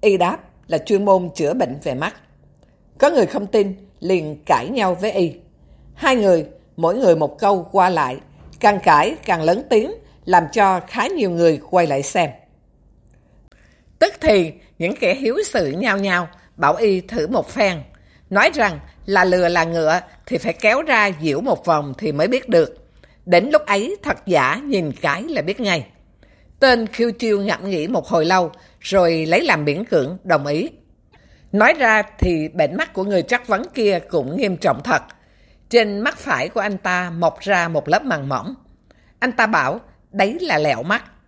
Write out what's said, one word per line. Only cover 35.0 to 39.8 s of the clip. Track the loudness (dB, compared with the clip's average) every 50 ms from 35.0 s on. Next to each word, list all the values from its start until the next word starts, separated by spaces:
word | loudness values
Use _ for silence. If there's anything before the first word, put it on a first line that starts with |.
| -2 -6 -20 _ _ _ _ _ _ _ _ _ _ _
Trên | 2 2 2 2 -2 -4
mắt | -4 -4 -6
phải | -6 -6 -4 -4 -4 -4 -4
của | -4 -4
anh | -4 -4 -6
ta | -6 -4 -4 -2 -2 -4 -6
mọc | -6 -2 -2 -2 -2 -2
ra | -4 -2 0 0 0
một | 0 -2 -4 -2
lớp | 0 -2 -2 0
màng | -2 -6 -4 -4 -4
mỏng. | -6 -6 -6 -8 -14 -14 _ _ -20 _ _ _ _ _ _ _ _ _
Anh | -4 -4
ta | 0 0 0
bảo | 0 0 0 0 -2 -4 -6